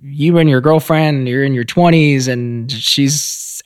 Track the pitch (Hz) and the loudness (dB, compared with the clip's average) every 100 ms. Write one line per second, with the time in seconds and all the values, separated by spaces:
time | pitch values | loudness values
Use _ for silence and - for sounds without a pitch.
0 | 139 143 151 170 160 131 151 156 - 160 | -12 -4 2 4 4 4 2 2 2 0
1 | 156 143 127 127 139 127 117 - 175 165 | 0 0 -2 -2 -2 -2 -2 2 4 4
2 | 147 139 127 120 120 120 117 110 - - | 4 2 0 -4 -6 -8 -8 -6 -2 0
3 | 139 143 - - - - | 0 0 -6 -10 -12 -10